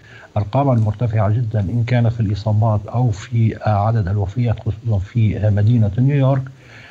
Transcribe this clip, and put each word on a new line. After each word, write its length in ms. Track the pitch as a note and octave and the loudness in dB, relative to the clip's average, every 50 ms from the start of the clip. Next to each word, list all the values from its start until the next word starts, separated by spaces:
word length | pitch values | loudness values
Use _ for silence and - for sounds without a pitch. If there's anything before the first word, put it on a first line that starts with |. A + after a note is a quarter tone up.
| - - - - - - - G#2+ | -16 -20 -20 -20 -20 -8 -4 -4
أرقامًا 360 | G2+ G#2 - C3 C#3+ C#3 B2+ | -4 -2 -2 0 2 2 2
مرتفعة 560 | A2+ G#2+ G#2 G#2 - B2 A2+ G#2+ A2 G#2 G2+ | 2 2 0 0 -2 -2 -2 0 0 0 2
جدًا، 300 | G#2+ A#2+ B2 A2 A2+ A2 | 0 0 -2 -2 -2 -2
إن 240 | G2 E2 G2+ A#2+ A2+ A2+ | -2 0 0 -2 0 0
كان 220 | B2 A#2+ A#2 A2+ | 2 2 2 0
في 100 | A#2 - | 0 0
الإصابات 600 | A2+ G2 G#2+ G2+ - A2 G#2+ G#2+ A2 A2+ G#2+ G#2+ G#2+ - | -2 -2 -2 -2 -2 0 0 2 2 2 0 0 -2 -4
أو 240 | - A#2 B2+ A#2+ | -4 -2 0 0
في، 460 | G#2 - - - A#2 A#2 A2+ A2 - - | -2 -4 -8 -4 -2 0 2 0 0 0
آه، 300 | - A2 G#2+ G2 G2+ A2+ | -2 0 0 2 0 0
عدد 200 | A2+ A2+ G2 E2+ | 0 0 0 0
الوفيات، 480 | G2+ G#2 G2+ F#2+ - B2+ A#2+ A#2+ - - | -2 -2 -2 -4 -2 -2 -2 -2 -2 -2
خصوصًا 400 | - A2 F#2+ - - A#2 A2 G2 | -4 -6 -6 -4 -4 -2 -2 -2
في، 380 | F#2 - - A#2+ A2+ G#2 - - | -2 -2 -2 0 0 2 0 0
آه، 120 | F#2+ G#2+ | 0 0
مدينة 420 | G2+ G2+ G#2 G#2+ B2 A#2+ A2 G2 F2 - | 2 2 2 2 4 4 2 2 2 2
نيويورك، 440 | B2+ C#3 D3 C#3+ C3+ C3 C#3 C3+ C3 - - - - - - - - - | 2 2 2 2 2 2 2 0 -2 -6 -12 -20 -20 -20 -20 -20 -20 -20